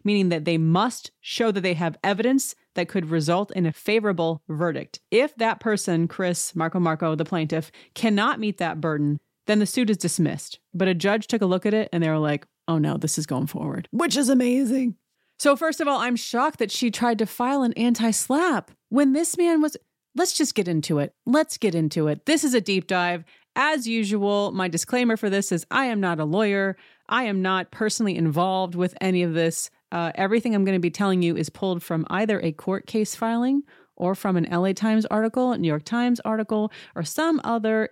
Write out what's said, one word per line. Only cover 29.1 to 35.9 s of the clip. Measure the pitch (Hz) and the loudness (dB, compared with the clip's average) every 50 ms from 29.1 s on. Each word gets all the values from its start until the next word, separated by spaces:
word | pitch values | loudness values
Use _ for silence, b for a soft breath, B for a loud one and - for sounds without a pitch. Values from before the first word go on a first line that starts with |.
| 185 180 | 2 2
of | 175 170 160 | 0 0 0
this. | 165 165 165 165 - - - - _ _ _ | 0 0 0 0 -4 -8 -10 -12 _ _ _
Uh, | - 170 170 165 - | -6 -4 -4 -4 -2
everything | - 190 190 220 233 - 240 214 | -2 0 2 2 0 2 2 2
I'm | 202 190 | 2 2
gonna | 196 190 185 | 2 2 2
be | 170 175 | 0 -2
telling | - - 202 196 190 180 | -2 0 0 2 2 2
you | 175 170 170 | 2 2 0
is | - 160 - | 0 -4 -6
pulled | - - 202 190 180 175 - | -4 -4 -2 -2 -2 -4 -4
from | - 170 160 156 - | -4 -2 -2 -2 -2
either | - 190 220 214 208 - | -2 -2 0 0 0 0
a | - 165 | -2 -4
court | 151 - - 190 190 196 - | -6 -4 -4 -4 -4 -4 -6
case | - - 220 214 - - | -4 -2 -2 -2 -2 -4
filing | - 226 226 233 233 240 262 277 285 285 b b b b b b | -4 -4 -2 0 0 0 2 0 0 -2 b b b b b b
or | - 175 180 190 | -4 -2 -2 -2
from | - - 202 180 | 0 0 0 2
an | 175 165 | 2 0
L | - 175 170 185 | 0 0 0 0
A | 196 190 | 0 0
Times | - 208 220 220 220 214 | 0 0 2 2 2 2
article, | - - 214 220 226 220 254 254 254 | 2 0 0 0 0 0 0 0 0
a | 240 | 0
New | - 175 | 0 0
York | 160 151 151 151 | 0 0 -2 -2
Times | - | -4